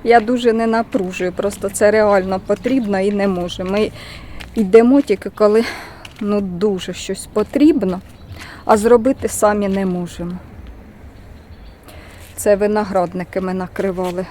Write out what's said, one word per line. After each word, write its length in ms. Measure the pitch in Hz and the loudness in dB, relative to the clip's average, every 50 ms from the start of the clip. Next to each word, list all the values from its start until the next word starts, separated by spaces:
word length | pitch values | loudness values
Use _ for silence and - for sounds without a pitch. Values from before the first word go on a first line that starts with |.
| - | 4
Я 160 | 233 233 233 | 6 4 4
дуже 340 | 220 214 254 247 240 240 220 | 6 4 -2 2 2 2 2
не 140 | 226 226 226 | 2 0 0
напружую, 640 | 226 226 226 - - 240 190 180 185 - 180 180 | 0 0 -2 -2 -2 -2 -2 -2 -4 -4 -4 -4
просто 380 | 180 - - 202 202 - - 196 | -4 -2 -4 -4 -4 -4 -8 -6
це 220 | 196 - 226 208 | -2 2 2 4
реально 480 | 208 220 214 208 202 196 185 190 190 190 - - | 4 6 4 6 4 4 2 0 -4 -4 -2 -2
потрібно 520 | 202 202 - 247 262 269 233 202 202 190 | -4 -2 0 0 0 0 0 0 0 0
і 120 | 190 202 | 0 0
не 160 | 208 202 196 202 | 0 0 0 0
може. 360 | 190 175 175 175 - - 185 | 0 -2 -4 -6 -6 -6 -6
Ми 280 | 185 196 208 214 - - - - - - - - - - - - - - | -2 0 0 0 -2 -4 -10 -16 -16 -16 -16 -16 -14 -14 -14 -14 -8 -2
йдемо 460 | - 220 185 185 226 233 240 262 285 | -2 -2 6 6 6 8 8 6 4
тільки, 280 | 277 - 208 190 - 202 | 4 2 -2 -4 -4 -12
коли, 340 | - - 214 208 208 220 233 - - - - - - - - - - - | -2 2 2 4 4 4 2 0 -6 -12 -14 -16 -18 -20 -20 -20 -12 -8
ну, 220 | 220 202 208 208 | -4 -2 -2 -2
дуже 520 | 202 190 180 170 190 214 196 185 - - 180 | -2 -4 -6 -2 -2 -2 -2 -2 -6 -8 -10
щось 340 | - - - 190 196 - - - | -10 -8 -10 -10 -10 -10 -6 -2
потрібно, 680 | 208 214 - - 254 277 302 339 285 208 190 180 185 - - - - - - - - - - - - - | -2 -2 0 2 4 4 4 4 4 0 -2 -4 -6 -10 -16 -20 -20 -18 -18 -18 -16 -16 -18 -18 -16 0
а 120 | - 220 220 | 2 2 2
зробити 500 | 202 233 240 240 220 254 277 - - 220 | 4 4 4 4 4 2 0 0 -4 -6
самі 400 | - - - 208 214 208 202 196 | -4 2 2 2 2 2 0 -2
не 180 | 190 196 196 | -2 -2 -2
можемо. 520 | 190 180 180 175 170 - - 175 175 180 180 - - - - - - - - - - - - - - - - - - - - - - - - - - - - - - - - - - - - - - - | -2 -4 -4 -6 -8 -10 -10 -10 -10 -10 -12 -14 -16 -20 -20 -18 -18 -20 -20 -20 -20 -20 -20 -20 -20 -20 -20 -20 -20 -20 -20 -20 -20 -20 -20 -20 -20 -20 -20 -20 -20 -20 -20 -20 -20 -20 -20 -20 -20 -14
Це 200 | - - 208 208 | -4 2 2 2
виноградники 840 | 196 208 208 208 208 208 190 190 190 175 165 180 185 180 - - 190 | 4 4 0 0 0 -2 0 0 -2 -2 0 -4 -8 -8 -6 -6 -6
ми 120 | 185 185 185 | -4 -4 -4
накривали 720 | 185 185 180 - - 190 196 185 180 185 180 175 180 185 180 | -4 -6 -8 -6 -4 -4 -4 -2 -2 -4 -4 -4 -6 -8 -8